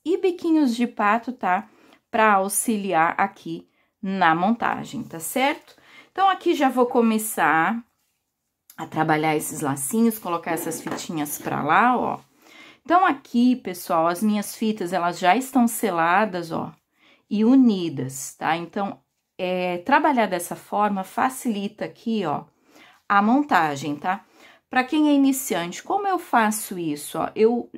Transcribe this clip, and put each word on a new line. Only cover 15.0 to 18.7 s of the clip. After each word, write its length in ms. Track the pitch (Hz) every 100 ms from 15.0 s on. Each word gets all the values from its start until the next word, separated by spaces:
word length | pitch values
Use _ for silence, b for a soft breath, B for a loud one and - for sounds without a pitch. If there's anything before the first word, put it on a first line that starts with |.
| 175 170
já 160 | 180 208
estão 320 | 262 262 233
seladas, 840 | - 214 170 165 185 220 180 165
ó, 220 | 160 160 - _ b b b b
e 160 | 208 220
unidas, 920 | 269 247 190 170 139 131 135 - -
tá? 220 | 156 170
Então, 420 | 170